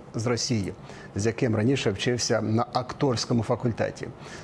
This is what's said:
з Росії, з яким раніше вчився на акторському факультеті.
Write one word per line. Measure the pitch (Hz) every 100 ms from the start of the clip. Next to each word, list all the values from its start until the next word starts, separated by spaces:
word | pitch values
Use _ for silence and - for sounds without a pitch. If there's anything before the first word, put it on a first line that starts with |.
| -
з | 120 113
Росії, | 117 - 113 87 - - - -
з | 101 101
яким | - 127 107
раніше | 113 139 120
вчився | 98 127 123 - 110
на | 107 110 123
акторському | 127 123 - 143 113 - 120
факультеті. | 107 117 120 101 104 - - - - -